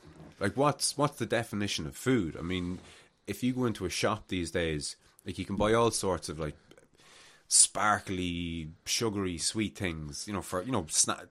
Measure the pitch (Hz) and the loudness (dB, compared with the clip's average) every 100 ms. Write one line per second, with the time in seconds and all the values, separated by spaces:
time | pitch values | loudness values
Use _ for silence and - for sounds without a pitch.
0 | - - - - 101 120 143 135 - - | -20 -20 -16 -4 -2 2 2 2 -2 0
1 | 147 - 104 117 113 104 101 - 76 - | 0 0 0 0 0 -2 -2 -2 -6 -4
2 | 127 127 80 - 85 92 90 90 - - | 2 2 2 -4 -2 -2 -2 -6 -12 -20
3 | - _ - 101 127 127 123 104 92 - | -20 _ -10 -2 -2 2 0 0 -4 0
4 | 110 95 - 95 85 90 82 76 69 - | 0 0 -2 -4 -2 0 0 0 -4 -10
5 | _ _ - 87 95 98 104 113 117 - | _ _ -10 -6 -4 2 4 6 4 2
6 | 98 85 - 76 76 - - - - _ | 0 0 -2 -6 -6 -8 -16 -20 -20 _
7 | - - - - - - - - 104 101 | -20 -20 -20 -16 2 6 6 4 4 4
8 | - 90 90 87 85 82 78 85 - - | 2 -2 0 -2 -2 -4 -8 -8 -2 0
9 | 117 101 95 82 - 110 104 - 98 80 | 0 0 -2 0 -2 0 -2 -2 -4 -4
10 | 76 71 - 98 - 92 104 123 78 - | -8 -8 -6 -6 -4 -4 0 -2 0 2
11 | - - 92 | 2 0 -6